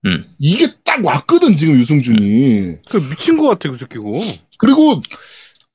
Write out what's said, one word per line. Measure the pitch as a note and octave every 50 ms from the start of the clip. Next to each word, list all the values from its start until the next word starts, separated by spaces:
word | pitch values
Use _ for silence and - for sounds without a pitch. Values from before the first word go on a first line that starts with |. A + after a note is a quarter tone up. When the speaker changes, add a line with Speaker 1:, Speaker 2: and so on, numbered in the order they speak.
| -
Speaker 1:
음. | G2 F#2 D2+ - _ _ -
Speaker 2:
이게 | C#3+ D3+ F#3 B3+ E4+ B3+ - _ -
딱 | - - C#4 G3+
왔거든, | D#3 B2 C#3 - - E4+ E4+ F4 C#4+ G3
지금 | C#3+ D#3+ D#3+ D3
유승준이. | B2+ A#2+ A#2+ D3+ C#3+ B2 A#2+ A2+ G#2+ G2+ G2+ G#2+ A#2+ C#3 C3+ A2+ G2+ F#2+ F2+ E2 - _ -
Speaker 3:
그 | - G#3 D3 C3
미친 | D3+ - - - E4 D#4
거 | D#4 C#4
같아, | G#3+ - - D3
그 | B2+ A#2+
새끼고. | C3 - - A#2 G#2 G#2 G#2 D3+ A3+ G#3+ F#2+ E2+ _ _ _ -
Speaker 2:
그리고 | - A3+ C4+ D#4 D#4 D4+ B3 C#3+ - - - - - - - - - - _ _ _ _ _